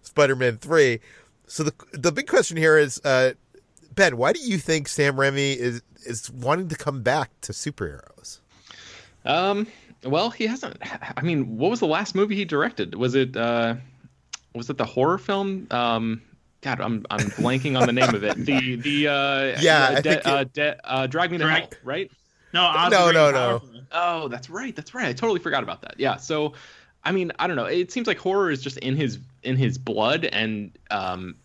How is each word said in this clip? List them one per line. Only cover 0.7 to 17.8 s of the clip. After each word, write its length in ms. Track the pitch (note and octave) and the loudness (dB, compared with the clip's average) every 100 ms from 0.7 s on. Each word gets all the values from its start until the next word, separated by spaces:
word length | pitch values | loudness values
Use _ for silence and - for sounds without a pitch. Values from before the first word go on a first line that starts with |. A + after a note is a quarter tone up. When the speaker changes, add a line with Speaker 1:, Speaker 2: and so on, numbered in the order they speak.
| E3 C3+ A2+ - - _ _ _ | 4 4 2 -8 -20 _ _ _
Speaker 1:
So 180 | - | -6
the, 100 | D3+ - - | -4 -6 -12
the 200 | D3 D#3+ | -4 -2
big 160 | D3+ C#4+ | -2 0
question 280 | D4+ - D#3+ | 2 2 2
here 200 | D#3+ D#3 | 6 6
is, 220 | D3 - | 4 0
uh, 280 | C#3+ C3 C3 - _ - _ _ _ | 0 4 4 0 _ -20 _ _ _
Ben, 220 | - F3+ A#2+ | 2 2 4
why 140 | C3 | 2
do 80 | D#4+ | 2
you 180 | C4 F#3+ | 0 -2
think 280 | D#3 D#3+ C#3 | 0 -2 0
Sam 280 | - C#3+ C3+ | 0 2 2
Raimi 400 | C#3 C#3 C#3 C3 | 2 2 0 0
is, 260 | B2 A#2+ - - | -2 -4 -8 -16
is 260 | - A2+ - | -10 -10 -10
wanting 380 | B2+ A#2+ E3 F#3 | -6 -2 -2 -2
to 80 | D#3 | -6
come 260 | D3+ C#3 | -6 -2
back 280 | A#2 D3 B2+ _ | 0 0 -2 _
to 120 | - | -12
superheroes? 880 | G#2+ D3 - F2+ C#2 - - - - _ _ - - - - - _ | -10 -10 -8 -8 -10 -20 -20 -20 -20 _ _ -20 -20 -20 -20 -20 _
Speaker 2:
Um, 420 | - D#3 F#3+ G3+ G#3+ - - - | -2 0 2 0 -4 -8 -20 -14
well, 260 | B2+ D3+ A3+ | -2 0 0
he 160 | - A3 | -2 -4
hasn't. 300 | C4 - - - - - - | -4 -10 -12 -12 -12 -10 -6
I 60 | |
mean, 340 | D#3 D#3 A#2 A2 | -2 -2 -2 -2
what 140 | E3 | 0
was 100 | A#3 | 0
the 60 | F3+ | 0
last 280 | G#2+ G3 | 0 -2
movie 220 | F#3+ G#3 G3+ | 0 0 0
he 80 | |
directed? 500 | F#3 D3 G#3 - F2+ | -2 -2 -2 -4 -6
Was 200 | F#2 B2 | -2 0
it, 220 | C3 C3 B2+ | 2 0 0
uh, 400 | A#2 A#2 A#2 A#2 B2+ - - _ _ - _ | 0 0 0 -2 -8 -20 -20 _ _ -20 _
was 160 | A#2 A#2 | -12 -8
it 60 | C3+ | -4
the 80 | |
horror 340 | A2+ - C#3+ F#3+ | -4 2 2 2
film? 480 | - G3 G3 F#3+ - | -2 -2 -2 -6 -4
Um, 520 | B2 A#2+ A2+ A2+ A2+ - _ _ _ | -2 0 0 -2 -6 -10 _ _ _
God, 200 | C#3 A#2+ | -6 -4
I'm, 260 | G2 A2+ - | -4 -4 -4
I'm 100 | G#2 G2+ | -4 -4
blanking 500 | G#2 A#2 C3 C#3+ C3 | 0 0 0 0 2